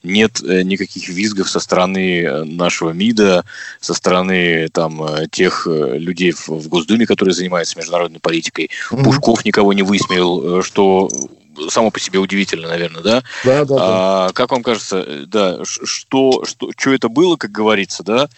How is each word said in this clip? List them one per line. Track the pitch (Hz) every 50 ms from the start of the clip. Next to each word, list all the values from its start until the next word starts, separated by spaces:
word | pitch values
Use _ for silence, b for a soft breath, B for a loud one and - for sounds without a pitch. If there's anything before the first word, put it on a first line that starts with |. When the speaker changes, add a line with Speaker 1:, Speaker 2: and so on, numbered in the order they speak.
| B
Speaker 1:
нет, | 87 95 107 110 107 - - -
э, | 67 92 92 92
никаких | 92 98 95 98 87 - 92 87 -
визгов | 90 87 104 107 104 95 92 -
со | - 87
стороны, | - - 95 90 92 92 95 95 92 92 90 87 85
э, | 78 69 76 80
нашего | 76 78 85 87 87 85 - - 82
мида, | 82 87 98 113 120 110 104 98 92 87 87 B B B B B B B
со | - - 85
стороны, | - - 95 90 90 92 92 95 92 90 87 82 82 80 80 -
там, | 87 82 80 80 78 78
э, | 78 78 76 80 80
тех, | - - 92 90 - - - 87
э, | 82 78 73 64 62
людей | 73 82 87 92 85 90 87 80
в, | - - -
в | 78 80 78 80
Госдуме, | 85 87 80 - 104 117 117
которые | - 107 87 101 95 90
занимаются | 85 90 92 90 87 82 - - 85
международной | 82 82 85 87 87 85 80 85
политикой. | - 87 82 82 80 - - - 78 - B B B B
Speaker 2:
Мгм. | 110 120 139
Speaker 1:
Пушков | 135 135 143 - 120 113 107 -
никого | 107 101 110 104 101 101
не | 98 98
высмеял, | 92 101 95 - - 92 92 90 87 87 87 67 85 87 92
э, | 92
что | - - - 101 95 95 95 95 - - - - - - - _ _ 76 76 76 87
само | - 123 113 107 -
по | -
себе | - - 92 95
удивительно, | 95 92 98 98 98 - - 85 82 82
наверное, | 82 85 85 82 80 80 85
да? | 98 110 - - B B B B
Speaker 2:
Да, | 123 131 143 151
да, |
да. | 135 139 131
Speaker 1:
А, | 90 92 92 95 92 95 95 95 92 92 90
как | 123 123 123
вам | 139 127 113
кажется, | 127 117 101 - - 101 95 -
э, | - 73 71 69
да, | 82 101 107 101 92 85 - 87
ш-, | - - - -
что, | - - - - - - 135 135 131 127 - -
что, | - - - - - -
че | - - 135 135
это | 127 - 117
было, | 117 135 175 185 170
как | - - 107 104
говорится, | 110 107 107 107 131 98 - - - 85
да? | 92 107 123 143 - B